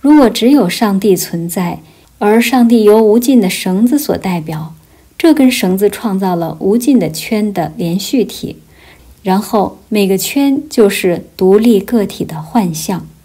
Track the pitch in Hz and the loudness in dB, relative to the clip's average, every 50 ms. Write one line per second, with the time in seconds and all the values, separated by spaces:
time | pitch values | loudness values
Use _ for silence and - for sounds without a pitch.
0 | - 277 302 302 277 226 226 - 220 240 285 294 214 175 175 - 233 208 196 190 | 4 4 6 6 6 4 2 2 2 2 4 4 2 0 -2 -2 -2 0 0 0
1 | 196 214 185 180 - - - 170 165 170 - 202 180 170 - 160 - - _ _ | 2 2 0 0 -2 -8 -8 -8 -8 -6 -6 -6 -6 -6 -6 -10 -14 -20 _ _
2 | _ _ _ _ 202 202 214 233 233 233 262 254 240 233 240 233 214 208 208 220 | _ _ _ _ 0 2 2 2 2 2 2 2 4 4 4 4 6 6 6 6
3 | 226 214 208 240 240 247 269 240 202 185 185 - - 190 185 190 226 247 294 285 | 6 4 4 2 2 2 2 2 2 0 -4 -6 -6 -4 0 0 0 2 0 0
4 | 294 - 185 170 - 196 180 175 156 156 156 156 156 160 - - _ _ _ _ | -2 -2 -6 -4 -4 -4 -6 -6 -6 -8 -10 -10 -10 -12 -16 -20 _ _ _ _
5 | _ _ _ _ - 330 302 302 269 254 247 - - 185 180 190 208 202 196 - | _ _ _ _ 2 2 4 4 4 2 2 0 -2 -2 0 2 0 -2 -2 -2
6 | - 226 196 190 196 185 180 170 170 160 156 160 - 196 202 240 240 294 277 233 | -6 -4 -4 -2 -2 -2 -2 -2 -4 -6 -8 -4 -2 0 0 0 0 2 2 2
7 | 170 160 160 - - - 233 214 214 214 202 - - 254 - 240 185 165 170 196 | 2 0 -6 -8 -8 -4 -4 -2 -2 -2 -4 -4 -6 -6 -6 -6 -6 -4 -4 -4
8 | - - - 262 214 - - - - - - - _ _ _ _ - - - _ | -4 -2 -2 -2 -2 -2 -4 -12 -12 -12 -14 -14 _ _ _ _ -20 -20 -20 _
9 | - - - _ _ 190 185 196 214 - - 214 170 - - - - _ 220 208 | -20 -20 -20 _ _ -2 -2 -2 -2 -2 -2 -2 -2 -2 -6 -12 -12 _ -2 -2
10 | 202 190 196 190 190 - - 277 277 277 269 285 285 - - - 220 202 196 - | 0 0 0 -2 -4 -4 -2 0 0 0 0 -2 -4 -6 2 2 2 2 2 0
11 | - 185 180 - - - _ - 185 185 190 214 220 240 233 - - - 240 226 | -2 -2 -2 -4 -8 -14 _ -2 2 4 4 4 4 4 2 2 0 -2 -2 -2
12 | 202 190 - - - 156 160 160 156 - - 240 202 175 160 156 - - 196 165 | -2 -2 -6 -10 -10 -10 -10 -14 -14 -4 -4 -2 -2 -2 -4 -6 -8 -8 -8 -8
13 | 156 - - _ _ | -10 -14 -20 _ _